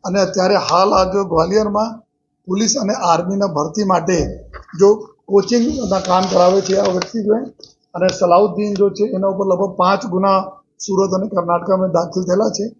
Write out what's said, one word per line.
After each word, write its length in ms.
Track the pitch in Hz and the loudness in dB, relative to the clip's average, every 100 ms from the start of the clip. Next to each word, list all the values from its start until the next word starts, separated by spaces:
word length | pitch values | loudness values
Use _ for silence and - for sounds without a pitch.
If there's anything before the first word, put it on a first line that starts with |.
અને 160 | 196 190 | -2 0
અત્યારે 360 | 190 190 185 196 | 0 0 2 2
હાલ 380 | - 165 196 | 2 2 4
આ 200 | 208 185 | 2 2
જો 100 | 196 190 | 0 0
ગ્વાલિયરમાં 720 | 165 170 208 214 202 226 226 _ _ _ _ - | 0 2 0 0 -2 -4 -8 _ _ _ _ -6
પોલીસ 300 | 185 220 277 | -2 0 0
અને 160 | 202 | -2
આર્મીના 540 | 214 175 165 175 196 196 | -2 2 0 0 -2 -2
ભરતી 360 | 151 156 - | -2 -4 -2
માટે 540 | 196 180 170 175 139 - - - - 160 | 0 0 2 -2 -2 -6 -16 -20 -16 2
જો 300 | 196 220 - _ - | 4 4 -2 _ 0
કોચિંગના 760 | 196 185 240 233 294 214 190 | 0 2 0 0 -2 -2 -2
કામ 240 | 185 185 185 | 0 0 2
કરાવે 300 | 185 180 196 | 4 4 4
છે 160 | 190 196 | 0 0
આ 140 | 202 | 0
વ્યક્તિ 320 | 180 - 226 | -2 -4 -4
જો. 100 | 202 226 262 _ - _ _ 175 | 0 -2 -2 _ -20 _ _ -2
અને 120 | 185 180 | -2 0
સલાઉદ્દીન 540 | 180 175 208 175 208 | 2 4 4 0 -4
જો 160 | 196 202 | 0 0
છે, 140 | 196 | 0
એના 240 | 214 190 196 | -4 -2 -2
ઉપર 180 | 190 196 | -2 -2
લગભગ 300 | 180 196 185 | 0 -2 0
પાંચ 300 | 180 196 220 | 0 0 -2
ગુના 380 | 180 196 190 - - _ _ | -2 2 2 0 -14 _ _
સુરત 320 | - 190 196 | -4 -2 0
અને 160 | 185 202 | -2 -2
કર્ણાટકમાં 640 | 196 170 175 175 190 185 | -4 -2 -2 0 -2 0
દાખલ 320 | 165 175 185 | 0 -2 -4
થયેલા 260 | 180 185 214 | -2 0 0
છે. 260 | 202 214 - | -2 -8 -10